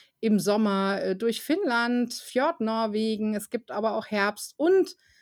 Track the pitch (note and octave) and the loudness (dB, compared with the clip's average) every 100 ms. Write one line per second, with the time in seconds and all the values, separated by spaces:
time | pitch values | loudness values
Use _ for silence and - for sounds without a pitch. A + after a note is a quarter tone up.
0 | - _ A3 G#3 E3+ G#3+ G#3 G3 G3 G3 | -20 _ 2 2 2 2 2 2 0 0
1 | F#3+ F#3+ A#3 A3+ - F4 F4 A#3 A#3+ B3 | -2 0 -2 -2 -2 0 0 0 2 0
2 | A#3+ - - B3 D4+ E4 A3 A3+ A3 G#3+ | -2 -6 -4 0 0 0 -2 0 -2 0
3 | A3 G#3+ G#3+ G#3 - A#3 - G3+ A3 A3 | -2 0 -2 -4 -6 -8 -6 -4 -2 -2
4 | - G#3 G3+ G#3 - - E4 F#4+ - - | -2 0 0 -2 -10 -2 4 4 2 -4
5 | _ _ | _ _